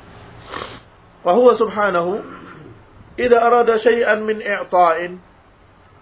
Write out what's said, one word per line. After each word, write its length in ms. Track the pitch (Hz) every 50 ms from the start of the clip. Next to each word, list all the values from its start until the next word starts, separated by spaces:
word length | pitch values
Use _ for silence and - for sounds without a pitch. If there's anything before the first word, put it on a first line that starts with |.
| - - - - - - - - - - - - - - - - - - _ _ _ - _ _
Wa 80 | - 175
huwa 240 | 175 226 247 247 226
subhanahu, 720 | 226 226 208 190 208 208 202 180 175 170 180 196 226 - - - - - - - - - - - - - - - - - - -
idza 240 | - 240 247 240 233
arada 400 | 233 233 240 240 240 226 226 220
syai'an 480 | - 247 233 233 233 - 220 214 214
min 160 | 214 214 214
i'ta'in, 800 | - 202 202 185 180 - 185 180 180 170 160 165 175 180 180 180 - _ _ _ _ _ _ _ _ _ _ _ _ _ _ -